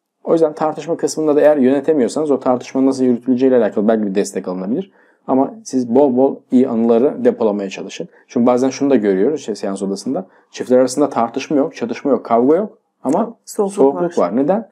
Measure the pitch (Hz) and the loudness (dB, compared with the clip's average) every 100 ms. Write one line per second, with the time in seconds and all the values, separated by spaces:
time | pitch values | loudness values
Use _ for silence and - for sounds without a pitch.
0 | _ _ - 170 160 151 156 151 151 165 | _ _ -2 2 2 0 -4 -4 -6 -4
1 | 151 156 156 147 143 151 127 139 139 156 | -4 -2 0 4 4 4 4 2 0 0
2 | 110 135 156 131 - 123 123 135 135 127 | 0 -2 -2 0 0 -2 -2 0 0 2
3 | 127 120 131 123 135 127 104 107 104 110 | 0 0 0 2 4 4 2 0 0 0
4 | 104 98 98 98 95 92 92 135 196 _ | 0 -2 -2 -4 -8 -8 -4 -6 -6 _
5 | _ _ - 131 139 220 - 131 120 120 | _ _ -2 0 0 -4 -6 -4 0 2
6 | 147 123 135 - _ 127 131 117 117 117 | 4 4 0 0 _ 2 2 0 2 2
7 | 139 156 120 107 113 101 98 - 92 - | 2 0 0 0 -2 -2 -6 -10 -14 -12
8 | 92 _ _ 127 120 123 135 131 143 117 | -14 _ _ 0 2 2 0 -2 0 2
9 | 104 95 110 151 - 104 104 98 98 98 | 2 2 0 -2 -6 -8 -8 -6 -6 -6
10 | - 151 190 _ _ - - 127 131 143 | -6 -8 -8 _ _ -12 2 2 2 2
11 | 143 135 117 135 - 147 156 - 117 120 | -2 0 -2 -4 -4 -2 -2 -4 -8 -6
12 | 147 120 - 117 127 160 214 - _ _ | -2 -2 0 2 4 2 0 -10 _ _
13 | 127 165 233 - - - 196 196 135 156 | -4 -2 -4 -8 -14 -4 -4 2 2 2
14 | 170 196 87 113 147 196 226 | -4 0 -2 0 0 -2 -4